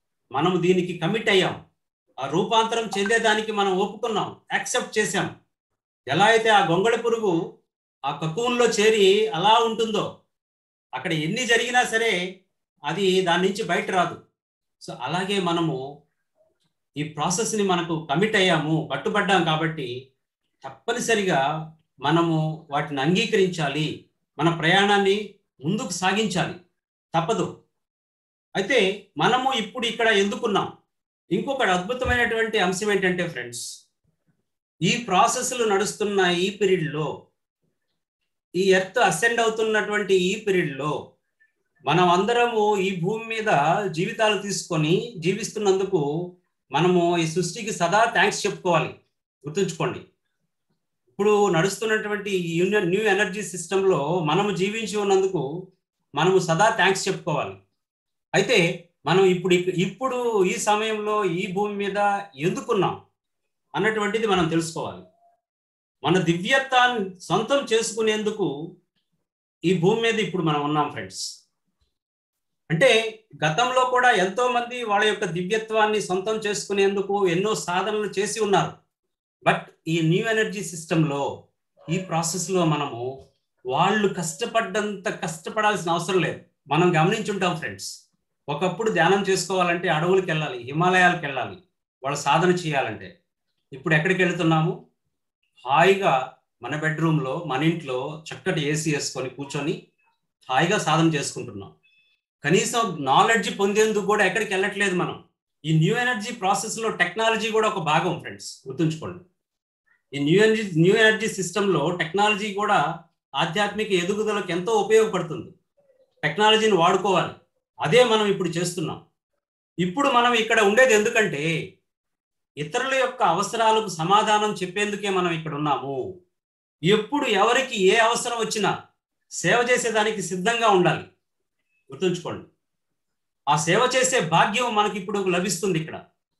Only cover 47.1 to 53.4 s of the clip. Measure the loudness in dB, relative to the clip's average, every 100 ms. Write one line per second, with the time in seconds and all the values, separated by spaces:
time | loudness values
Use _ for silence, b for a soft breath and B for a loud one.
47.1 | 2 0 -2 -4 -6 -8 -2 2 4 4
48.1 | 2 2 0 -4 -2 0 0 0 -8 _
49.1 | _ _ _ -8 -2 -2 -2 -6 -6 -14
50.1 | _ _ _ _ _ _ _ _ _ _
51.1 | -2 2 4 4 2 0 -2 -2 -2 -2
52.1 | -6 -4 -4 -2 -2 0 0 0 0 2
53.1 | 2 0 -4